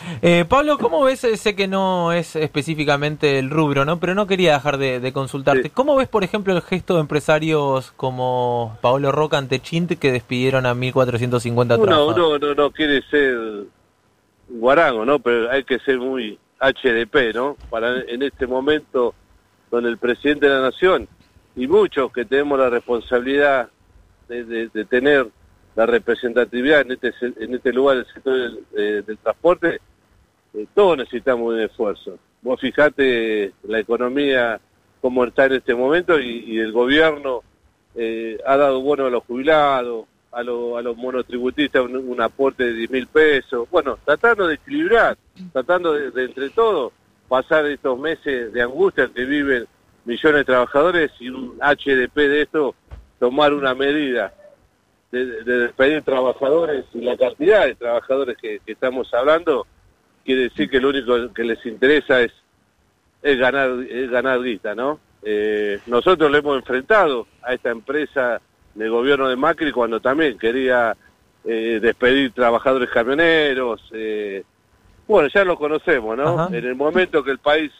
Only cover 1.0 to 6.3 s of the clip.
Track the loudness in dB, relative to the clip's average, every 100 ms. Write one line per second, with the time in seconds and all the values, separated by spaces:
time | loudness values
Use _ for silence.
1 | 2 2 -2 0 -2 -2 -2 0 0 0
2 | 0 -2 -2 -4 -2 -2 -4 -2 0 0
3 | 0 0 2 2 0 0 2 2 0 0
4 | -2 -2 0 2 4 2 0 -2 -2 -2
5 | -4 -4 -6 -2 2 2 0 -2 2 2
6 | 2 0 -2